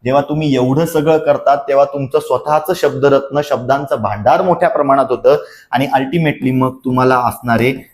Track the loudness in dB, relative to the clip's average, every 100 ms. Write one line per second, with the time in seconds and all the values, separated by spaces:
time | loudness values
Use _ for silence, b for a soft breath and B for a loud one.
0 | 0 0 0 -2 0 2 2 0 0 0
1 | 2 2 2 0 2 0 0 0 2 -2
2 | -2 -4 -2 -4 0 -2 0 -2 -2 0
3 | 2 2 0 -6 -2 -4 -2 -4 -2 -4
4 | -4 -2 2 2 2 0 0 0 2 2
5 | 2 0 2 2 B B B -4 0 -2
6 | 0 0 0 -2 -2 0 0 -2 -4 0
7 | 2 2 0 -4 -2 0 0 -2 -12